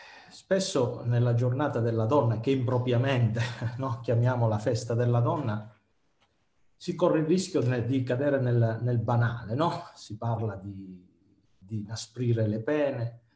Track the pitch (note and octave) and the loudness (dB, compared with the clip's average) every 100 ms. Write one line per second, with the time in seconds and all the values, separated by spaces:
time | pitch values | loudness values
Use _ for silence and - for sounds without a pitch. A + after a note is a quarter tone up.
0 | - - - - - F#3+ F#3+ C#3+ A#2 - | -20 -20 -20 -20 -2 0 2 0 0 -2
1 | B2 A#2+ A#2+ A#2 B2 B2+ A2 A#2 A2+ A2+ | 0 2 4 2 2 0 0 0 0 0
2 | A2 D3 B2 G#2+ C3+ C3+ B2 B2+ B2 A#2+ | 4 4 4 0 0 0 2 0 2 2
3 | C3+ B2+ A2+ A#2+ A#2 - A2+ - A2+ A2+ | 2 2 2 0 -4 -4 -6 -4 -6 -4
4 | - A2+ B2 B2 A2+ G#2 C#3 A2+ - A#2 | 0 2 2 2 2 0 0 -2 -2 0
5 | A#2+ A#2+ B2+ E3 B2 G#2 G#2+ - _ _ | 2 2 2 0 -2 -4 -8 -20 _ _
6 | _ _ _ _ _ _ _ _ - F3 | _ _ _ _ _ _ _ _ -8 0
7 | F3 D#3 D#3 F#3 - D3 B2 B2 A#2 C3+ | 2 4 2 2 2 0 0 0 0 -2
8 | A#2+ B2+ C#3+ C3+ B2 A#2+ A2+ A2 A#2+ A#2+ | 0 0 0 2 2 2 2 0 -2 0
9 | G#2+ A#2 A2+ - F#2 C3 E3+ - - - | 2 2 2 -2 -6 -2 0 -2 -10 -18
10 | - G#2+ A#2 A2 A2 F#2+ G2 F#2+ F#2+ F2+ | -16 -8 -4 -4 -4 -6 -12 -14 -14 -18
11 | F2+ _ _ _ _ _ F#2+ G#2+ G#2 A2+ | -20 _ _ _ _ _ -10 -8 -8 -12
12 | - - B2 A2+ G#2+ A2+ D3+ D3+ C#3+ A#2+ | -12 -4 0 2 0 -2 -2 0 0 -2
13 | A#2 - _ | -8 -10 _